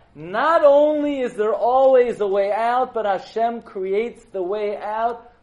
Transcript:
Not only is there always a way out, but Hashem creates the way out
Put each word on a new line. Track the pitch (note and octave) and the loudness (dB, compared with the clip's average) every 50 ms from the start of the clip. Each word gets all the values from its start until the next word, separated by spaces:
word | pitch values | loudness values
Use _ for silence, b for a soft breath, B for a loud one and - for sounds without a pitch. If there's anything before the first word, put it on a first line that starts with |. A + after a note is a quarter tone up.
| _ _ _ | _ _ _
Not | D3 D#3 F3 G3 A3+ C#4 D#4 E4+ D#4+ D#4 | -18 -14 -8 -4 -2 0 2 2 4 6
only | C#4+ C#4 C#4+ D4+ D4+ D4+ D4 D4 D4 C#4+ C4+ | 6 6 6 4 4 2 0 -2 -2 -2 -4
is | B3 G#3 - | -4 -6 -4
there | G3 G#3 A3 G#3+ | -2 -2 -2 0
always | - G3 A#3 B3+ C4 C4+ C4 C4 B3 B3 A#3 G#3 - | 0 0 2 2 4 4 6 6 6 4 2 0 -4
a | G#3 | -4
way | G3 G3 G3+ G3 G3+ | -2 0 0 0 0
out, | G3 G#3+ A3+ A#3 A#3+ B3+ B3+ A#3+ | -2 -2 -2 0 0 -2 -2 -2
but | - A3+ G#3 | -4 -4 -2
Hashem | G3+ F#3+ F3 - - - A3 A3+ A#3 A#3 A3+ | -2 -2 -4 -6 -8 -4 -4 -4 -2 -4 -6
creates | - - - G3 F#3+ F#3+ G3 G#3 A#3 A#3+ - - _ | -12 -12 -10 -8 -6 -4 -2 -4 -4 -4 -8 -14 _
the | _ - G3 | _ -8 -8
way | F3 F3+ G#3 G#3+ G#3 G#3 G#3 | -6 -6 -6 -6 -6 -6 -6
out | - - G#3 G#3+ A3 A3+ A#3+ A#3 A#3+ - - _ _ | -8 -8 -8 -6 -4 -4 -4 -4 -8 -14 -20 _ _